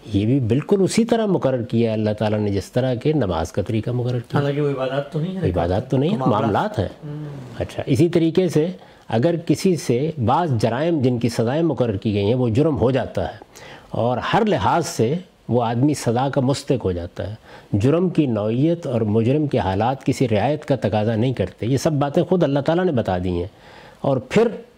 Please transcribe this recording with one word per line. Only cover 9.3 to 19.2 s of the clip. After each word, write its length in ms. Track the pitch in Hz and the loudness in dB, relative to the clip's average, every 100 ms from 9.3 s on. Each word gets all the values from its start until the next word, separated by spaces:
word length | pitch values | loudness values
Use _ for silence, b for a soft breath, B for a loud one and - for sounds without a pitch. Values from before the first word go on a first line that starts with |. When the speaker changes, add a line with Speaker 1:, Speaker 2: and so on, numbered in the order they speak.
| 170 | 0
Speaker 1:
किसी 380 | - 156 190 165 | 0 2 2 0
से 360 | - 120 151 160 | 0 0 0 -2
बाज़ 380 | 107 143 175 117 | 2 2 2 0
जराइम 440 | 113 117 165 165 | 0 0 0 2
जिनकी 280 | 127 123 120 | 2 2 0
सज़ाएँ 340 | - 113 143 | 0 0 2
मुकर्रर 340 | 165 127 120 101 | 0 0 0 0
की 160 | 113 | 0
गई 120 | 101 101 | 0 2
हैं, 100 | 127 | 2
वो 140 | 123 | 2
जुर्म 260 | 110 160 131 | 2 2 2
हो 160 | 113 | 2
जाता 300 | 131 98 - | 0 -2 -4
है, 180 | 82 - - B B B B | -4 -8 -20 B B B B
और 260 | - 113 120 | -2 0 0
हर 240 | - 185 220 | 0 0 2
लिहाज 360 | 156 101 156 147 | 2 2 0 -2
से 340 | - 113 170 - _ - | 0 0 0 -6 _ -2
वो 100 | 117 | 0
आदमी 320 | 117 120 147 147 | 0 0 0 0
सज़ा 320 | - 117 139 | 0 0 0
का 120 | 135 | 0
मुस्तहिक 400 | 127 139 - 131 | 0 -2 -2 -2
हो 100 | 95 | 0
जाता 300 | 90 85 - | -4 -6 -10
है। 140 | 95 107 B B B 104 | -10 -10 B B B 0
जुर्म 340 | 117 160 180 | 2 2 2
की 160 | - 143 | 2 2
नौइयत 600 | 107 107 120 156 165 156 | 2 0 2 2 0 -2
और 160 | 123 110 | -2 2
मुजरिम 400 | 107 | 2